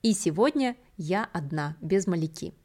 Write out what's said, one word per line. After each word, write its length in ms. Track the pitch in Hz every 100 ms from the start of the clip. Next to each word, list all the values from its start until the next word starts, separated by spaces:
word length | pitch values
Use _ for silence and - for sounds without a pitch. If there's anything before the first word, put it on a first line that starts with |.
И 100 | 226
сегодня 640 | 202 175 156 262 302 254 247 _ -
я 320 | 156 196 -
одна, 460 | 170 143 156 147 156
без 260 | 156 190 196
Маляки. 480 | 175 160 - 165 -